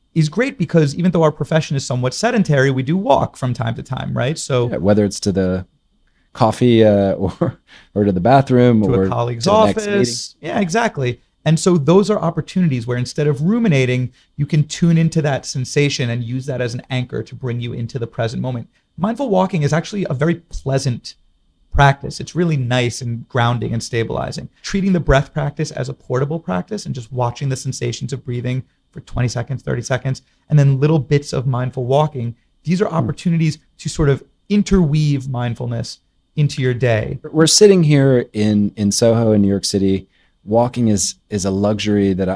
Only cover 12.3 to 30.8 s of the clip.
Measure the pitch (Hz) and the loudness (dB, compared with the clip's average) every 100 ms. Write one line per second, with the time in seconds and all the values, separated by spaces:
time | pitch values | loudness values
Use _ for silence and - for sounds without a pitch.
12.3 | 165 - 185 170 127 113 123 123 - 147 | -4 -4 0 0 0 -2 -4 -4 -2 0
13.3 | 135 165 233 233 139 127 127 123 _ _ | 0 0 2 2 2 2 0 -4 _ _
14.3 | - 143 156 147 - 170 160 165 165 151 | -6 -2 0 0 0 2 4 2 0 -2
15.3 | 127 - 139 123 147 143 139 120 117 117 | -2 -6 -8 -4 0 0 0 -4 -4 -6
16.3 | 131 139 127 123 123 - 127 127 113 113 | -8 -6 -6 -4 -6 -6 -6 -6 -8 -10
17.3 | 117 127 120 120 120 117 123 117 - 117 | -10 -8 -6 -6 -8 -8 -8 -8 -4 -4
18.3 | 123 127 123 - _ _ - 202 233 269 | -4 -6 -8 -10 _ _ -6 -4 -2 0
19.3 | 190 190 170 143 156 - 202 175 131 156 | 0 0 0 0 -2 -4 -6 -4 -2 -2
20.3 | 170 _ - 135 135 135 113 - - _ | -2 _ -10 -4 -2 -2 -6 -10 -20 _
21.3 | _ _ _ _ - 139 135 143 - - | _ _ _ _ 2 4 2 -6 -12 -8
22.3 | 160 175 147 120 127 120 - 120 117 - | -4 -2 -2 0 0 -2 -4 -8 -8 -4
23.3 | 123 117 120 113 113 - 117 113 - 65 | 0 0 0 -2 -4 -4 -4 -2 -4 -6
24.3 | - 131 _ - 196 190 180 - 135 143 | -8 -14 _ -6 -2 2 0 2 0 0
25.3 | 156 143 - 151 - 131 131 - 127 139 | -6 -6 -6 -8 -6 -8 -10 -6 -4 -4
26.3 | 165 180 180 - 208 160 131 110 123 120 | -6 -6 -6 -6 -10 -8 -10 -8 -4 -4
27.3 | 120 139 127 135 - 120 113 127 131 - | -4 -6 -4 -6 -6 -6 -6 -8 -8 -8
28.3 | 120 123 127 - _ _ - - - 123 | -6 -4 -6 -8 _ _ -20 -10 -4 -2
29.3 | 120 113 127 - 123 117 127 135 127 _ | -4 -6 -8 -4 -6 -4 -4 -4 -6 _
30.3 | _ - 151 139 135 | _ 0 4 4 4